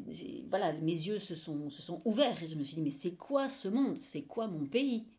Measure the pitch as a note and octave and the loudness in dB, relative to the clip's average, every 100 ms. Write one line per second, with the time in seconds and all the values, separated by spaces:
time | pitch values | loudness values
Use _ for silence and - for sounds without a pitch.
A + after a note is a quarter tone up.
0 | - D#3+ - - - F#3+ F3 D3+ D#3+ E3 | -6 -8 -8 -10 0 2 2 2 2 2
1 | E3+ G#3+ - D#3+ E3 D3 D3 - - E3+ | 2 -2 -2 -6 -4 -4 -4 -6 -8 -2
2 | A#3 G#3+ C4+ E3 D#3+ D#3 C#3 D#3+ D3 - | 2 6 6 4 -2 -2 -2 0 0 0
3 | F3+ F3+ - C#4 C4+ - G3 A#3+ B3+ C#3 | -4 -4 0 2 2 -2 0 2 2 0
4 | - D3 - - A3 D#3+ C#3 A#3+ C#4 A3+ | -4 -6 -6 -4 -2 -2 0 2 2 0
5 | A3 | -4